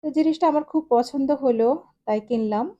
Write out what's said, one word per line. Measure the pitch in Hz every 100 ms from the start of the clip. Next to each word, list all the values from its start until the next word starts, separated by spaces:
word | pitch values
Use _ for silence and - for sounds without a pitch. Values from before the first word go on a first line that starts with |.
তো | 302
জিনিসটা | 302 320 311 339
আমার | 302 302
খুব | 320 302
পছন্দ | 240 247 285 269 285
হলো, | 269 226 226 311 - _
তাই | - 214
কিনলাম। | 214 240 214 208 294